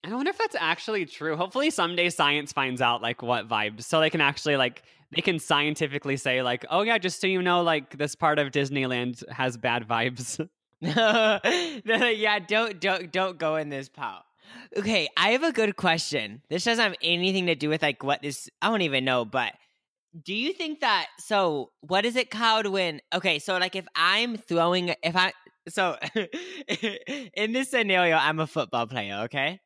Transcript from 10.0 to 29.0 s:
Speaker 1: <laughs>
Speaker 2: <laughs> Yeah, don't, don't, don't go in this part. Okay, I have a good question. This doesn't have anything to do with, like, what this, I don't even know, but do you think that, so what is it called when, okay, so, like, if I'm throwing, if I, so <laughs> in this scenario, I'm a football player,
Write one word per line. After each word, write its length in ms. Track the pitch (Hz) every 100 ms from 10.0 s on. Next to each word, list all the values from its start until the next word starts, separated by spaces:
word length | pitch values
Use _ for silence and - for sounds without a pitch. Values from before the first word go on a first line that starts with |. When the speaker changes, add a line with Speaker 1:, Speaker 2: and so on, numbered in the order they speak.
| 120 123 123 -
Speaker 1:
<laughs> 200 | 156 _ _ _
Speaker 2:
<laughs> 0 |
Yeah, 1600 | 165 151 226 226 214 208 220 359 339 277 214 226 247 220 214 208
don't, 420 | 170 214 226 190
don't, 320 | 190 190 175
don't 260 | 175 190 175
go 180 | 160 156
in 120 | 147
this 200 | 139 135
part. 360 | - 123 95 _ _ - - - -
Okay, 320 | 196 214 151 -
I 140 | 190
have 100 | 247
a 100 | 330
good 240 | 240 214 196
question. 680 | 185 165 - 143 107 110 _
This 160 | 175
doesn't 180 | 220 233
have 140 | 220 175
anything 440 | 160 175 185 190 180
to 80 |
do 140 | 151 151
with, 140 | 156
like, 200 | 151 135
what 200 | 135 143
this, 260 | 143 131 - _
I 60 | 196
don't 140 | 220
even 220 | 170 135
know, 200 | 131 127
but 280 | 113 127 117 - _ _ _ _ _ 165
do 100 | 151
you 180 | 202 269
think 280 | 381 320 302
that, 280 | 247 196 151 -
so 540 | - 208 185 147 123 _
what 240 | 151 185 220
is 100 | 240
it 140 | 247
called 360 | 214 233 220 208
when, 340 | 196 175 151 _
okay, 240 | 180 185 151
so, 200 | - 185
like, 180 | 185 190
if 100 | 165 160
I'm 400 | 170 202 240 226
throwing, 580 | - 170 170 180 180 -
if 140 | 160 175
I, 160 | 185 - - _ -
so 280 | 190 185 123 -
<laughs> 100 | 220 180 311 359 - 277 - 220 196 - 285 233
in 180 | - 214
this 180 | 247 262
scenario, 460 | 254 214 185 175 160
I'm 240 | 143 156
a 60 | 156
football 400 | 160 123 120 117
player, 300 | 127